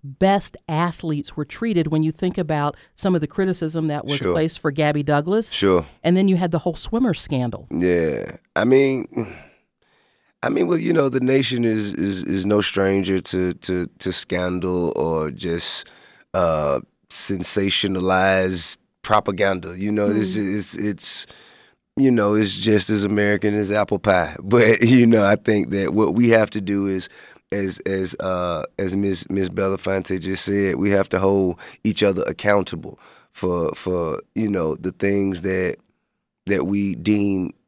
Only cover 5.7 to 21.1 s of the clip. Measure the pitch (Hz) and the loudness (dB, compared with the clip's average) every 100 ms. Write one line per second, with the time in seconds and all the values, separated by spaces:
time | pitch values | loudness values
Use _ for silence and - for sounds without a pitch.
5.7 | 92 80 - - 180 196 180 180 165 180 | 2 0 -4 2 4 4 2 2 0 -2
6.7 | 160 - 226 254 160 - 139 123 - - | -6 -4 0 0 -2 -2 -2 -2 -6 -8
7.7 | 78 90 87 80 62 50 - _ - 113 | -2 2 2 2 -2 -8 -12 _ -2 4
8.7 | 131 139 131 - - 110 - - _ _ | 6 6 0 -4 -8 -8 -10 -20 _ _
9.7 | _ _ _ _ _ _ _ 117 - 175 | _ _ _ _ _ _ _ -4 0 0
10.7 | 175 - 170 139 127 127 135 131 123 117 | 0 0 2 2 0 2 2 2 0 0
11.7 | 110 104 - 95 95 - 95 95 104 101 | 0 -2 -2 -2 -2 -4 -2 2 2 2
12.7 | - 95 98 92 95 - 92 92 - - | 0 2 2 0 -2 -2 -2 -2 -4 -4
13.7 | 90 87 _ 95 87 - 90 90 90 90 | -4 -4 _ -6 -4 -4 -4 -2 -4 -2
14.7 | 90 87 - 80 80 78 60 90 85 - | -2 -2 -2 -2 -2 -4 -6 -6 -4 -4
15.7 | - - - - _ _ 92 85 78 73 | -6 -8 -20 -20 _ _ -2 0 0 0
16.7 | 67 - _ _ - - 95 87 - 98 | -2 -6 _ _ -4 -4 -4 -2 -2 0
17.7 | - 101 95 92 92 95 95 92 92 82 | 0 -2 -2 0 2 4 2 0 -2 -4
18.7 | - _ _ - 107 101 92 98 92 87 | -6 _ _ 0 0 2 0 0 0 -6
19.7 | 90 101 107 104 107 101 98 101 104 98 | -6 -2 0 0 0 0 -2 -2 -4 -6
20.7 | - 104 92 - | -6 -4 -4 -4